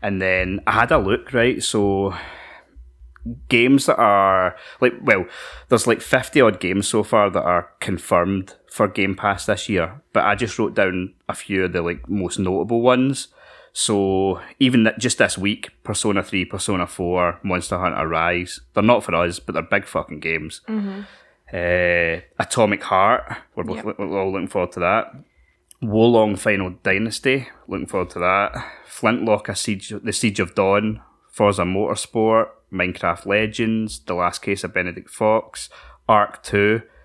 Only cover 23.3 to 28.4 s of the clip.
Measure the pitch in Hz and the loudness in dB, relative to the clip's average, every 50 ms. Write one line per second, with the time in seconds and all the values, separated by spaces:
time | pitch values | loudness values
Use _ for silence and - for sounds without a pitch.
23.3 | - - - _ - - - 107 92 110 - 107 - - 101 78 95 98 95 98 | -14 -14 -16 _ -10 -8 -6 -6 -8 -8 -8 -10 -8 -6 -6 -4 -2 -2 -2 -2
24.3 | 95 95 92 90 - 95 90 87 - 92 87 90 104 113 - - - - - _ | -2 -4 -6 -4 -2 -2 -4 -2 -4 -2 0 2 2 0 -2 -4 -12 -20 -20 _
25.3 | _ _ _ _ _ _ _ _ - - 117 107 104 110 113 120 120 110 107 104 | _ _ _ _ _ _ _ _ -14 -8 -6 0 4 6 6 6 6 6 4 4
26.3 | 101 95 - 117 101 95 92 90 90 - - 98 95 98 113 113 - - - 131 | 0 -2 0 0 0 0 -2 -4 -6 -4 -2 0 0 0 0 -4 -6 -2 0 0
27.3 | 131 135 127 - - - - - 98 - - - - 95 87 - - 90 87 90 | 0 0 -2 -8 -18 -20 -12 -8 -8 -8 -6 -4 -4 -4 -4 -4 -6 -2 0 2
28.3 | 95 98 | 2 2